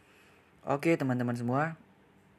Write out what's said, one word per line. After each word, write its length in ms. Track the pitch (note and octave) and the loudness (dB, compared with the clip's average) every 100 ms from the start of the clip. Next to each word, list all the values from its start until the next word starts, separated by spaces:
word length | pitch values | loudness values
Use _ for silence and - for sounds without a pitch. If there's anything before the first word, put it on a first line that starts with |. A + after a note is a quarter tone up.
| - - - - _ - | -20 -20 -20 -20 _ -14
Oke, 320 | C#3+ C#3+ E3 D#3+ | -4 0 2 2
teman-teman 400 | C3+ B2 A#2+ A#2+ | 2 0 0 -2
semua. 400 | A#2+ C3+ D#3+ D#3+ - - - - _ | 0 0 -2 -6 -20 -20 -20 -20 _